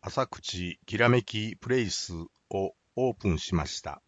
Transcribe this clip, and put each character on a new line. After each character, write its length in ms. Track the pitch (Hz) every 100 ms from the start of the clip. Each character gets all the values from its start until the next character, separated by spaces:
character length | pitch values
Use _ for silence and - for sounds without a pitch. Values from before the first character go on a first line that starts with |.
浅 280 | - - 131
口 500 | - - 92 90 - -
き 100 | 104
ら 120 | 120
め 140 | 123
き 340 | - 110 107 -
プ 140 | -
レ 100 | 127
イ 100 | 110
ス 220 | - - 85 82 _ _
を 260 | 98 95 - _
オ 160 | - 127
ー 40 |
プ 140 | 113 104
ン 100 | 82
し 160 | - 87
ま 100 | 76
し 140 | -
た。 200 | 80 71